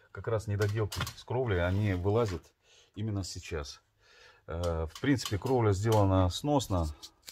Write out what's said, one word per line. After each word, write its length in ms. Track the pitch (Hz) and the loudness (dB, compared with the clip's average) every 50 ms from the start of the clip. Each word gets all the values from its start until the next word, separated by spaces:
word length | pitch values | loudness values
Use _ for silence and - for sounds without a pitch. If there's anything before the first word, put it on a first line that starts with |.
| _ _ | _ _
как 160 | - 98 - | -14 -10 -4
раз 200 | 117 113 104 - | -2 -2 -2 -2
недоделки 520 | 104 101 98 104 104 104 113 107 101 - - - - - | -2 0 0 0 0 0 0 -2 -2 -4 -4 -6 -6 -8
с 80 | - - | -10 -8
кровлей, 420 | - 120 127 131 117 95 87 87 | -4 -4 -2 0 0 2 2 2
они 280 | 90 95 101 107 104 92 | 2 2 2 2 2 0
вылазят 500 | 87 87 101 104 117 120 101 90 73 - _ _ _ _ _ _ - _ _ - | 0 0 2 2 2 2 0 -2 -6 -10 _ _ _ _ _ _ -20 _ _ -10
именно 280 | - 107 110 101 98 90 | -6 -4 -4 -4 -4 -4
сейчас. 580 | - - 92 - - - 78 71 - - - _ _ _ _ _ _ - - - - - _ _ | -6 -8 -12 -10 -8 -8 -8 -8 -8 -12 -18 _ _ _ _ _ _ -20 -20 -20 -20 -20 _ _
Э, 400 | - 80 85 87 85 82 80 82 80 - | -8 -6 -2 -2 -2 0 -2 -4 -6 -6
в 80 | - | -2
принципе, 360 | - 135 143 117 - - 107 | 0 2 2 2 0 -4 -4
кровля 340 | 90 - 127 135 123 113 107 | -4 0 0 2 4 4 4
сделана 580 | 98 92 104 113 110 107 101 95 95 95 92 90 | 2 2 2 4 4 6 6 6 4 4 4 2
сносно, 580 | - - - 147 147 135 - - 98 87 80 76 76 - - - _ _ _ - | 0 -2 0 2 2 2 2 0 0 0 0 -2 -4 -8 -14 -20 _ _ _ -20